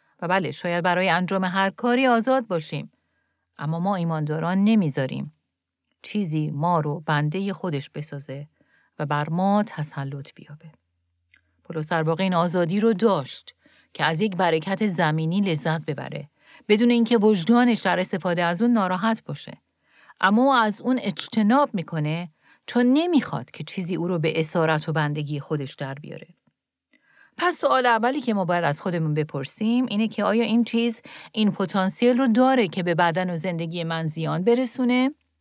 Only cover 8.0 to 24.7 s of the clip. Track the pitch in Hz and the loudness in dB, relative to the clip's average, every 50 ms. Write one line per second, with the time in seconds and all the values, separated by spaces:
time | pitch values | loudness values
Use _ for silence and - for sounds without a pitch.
8 | 151 - 147 139 139 - 131 143 147 - _ _ _ _ _ _ _ _ _ - | -10 -10 -12 -12 -12 -12 -12 -14 -14 -16 _ _ _ _ _ _ _ _ _ -8
9 | 151 143 147 147 151 156 160 180 190 196 202 208 208 - - 160 151 156 - 143 | -4 -2 -2 -2 -2 -2 0 0 2 2 2 2 0 -2 -4 -8 -8 -6 -6 -8
10 | 139 135 143 139 139 - - - 156 - 147 151 - 156 151 _ _ _ _ _ | -8 -8 -10 -12 -14 -16 -18 -20 -20 -18 -20 -20 -20 -20 -20 _ _ _ _ _
11 | _ _ _ _ _ _ _ _ _ _ _ _ _ - 165 160 151 156 175 160 | _ _ _ _ _ _ _ _ _ _ _ _ _ -8 -6 -6 -4 -2 0 0
12 | 160 160 165 160 190 190 180 165 175 175 160 180 175 156 190 208 214 226 220 180 | 2 0 0 0 0 2 2 2 2 2 2 2 2 2 2 2 4 2 4 4
13 | 220 220 190 151 127 - - - - - - _ _ _ _ _ _ _ - - | 4 2 2 2 -2 -6 -10 -14 -16 -20 -20 _ _ _ _ _ _ _ -6 -2
14 | 143 156 165 156 214 214 185 175 185 170 160 160 156 190 196 - 214 208 170 156 | 0 0 0 0 0 0 0 2 2 2 2 2 0 -2 -2 0 0 0 0 2
15 | 170 156 156 160 160 160 175 202 202 190 160 147 - 165 160 165 156 - 139 131 | 2 2 2 0 0 0 0 0 0 0 0 -2 -2 -2 -4 -4 -4 -6 -6 -6
16 | 131 135 - 143 147 - _ _ _ _ - - _ - 214 214 240 240 240 233 | -8 -10 -10 -12 -14 -16 _ _ _ _ -20 -6 _ 2 2 4 4 4 4 4
17 | 226 226 240 220 202 220 214 175 165 220 240 240 247 247 220 - - 185 175 175 | 4 4 4 4 6 6 4 4 4 4 6 6 6 4 2 2 0 0 0 0
18 | 185 - - 175 - 180 170 175 175 170 175 170 233 240 240 220 190 180 185 175 | -2 -2 -4 -4 -2 -2 0 0 0 0 0 2 2 2 2 2 2 0 0 0
19 | 208 226 226 - - - 143 - - - - - _ _ _ _ _ _ _ _ | 0 0 -2 -2 -4 -10 -12 -12 -12 -16 -18 -20 _ _ _ _ _ _ _ _
20 | _ - - - - 190 208 233 254 277 269 240 220 214 208 - - 240 254 247 | _ -20 -6 0 2 4 4 4 4 4 4 4 2 2 0 -2 -2 -2 -2 0
21 | - 202 - - - - - 226 208 208 247 285 285 277 - 180 165 - 170 160 | -2 -4 -6 -6 -6 -4 0 2 2 4 4 4 2 2 -2 -6 -6 -4 -4 -2
22 | 151 151 156 170 175 160 _ _ _ _ _ _ - - - 240 247 247 262 302 | -2 -2 -2 -4 -6 -10 _ _ _ _ _ _ -10 -4 0 2 4 4 4 2
23 | 339 359 330 254 - - - - 147 - - - 151 - - 196 175 165 180 156 | 2 2 2 0 0 0 -6 -8 -8 -10 -14 -14 -12 -10 -8 -8 -6 -4 -4 -4
24 | 170 175 180 160 151 160 - 160 160 156 - 175 160 160 | -2 -2 -2 0 0 0 0 -2 -2 -2 0 0 2 2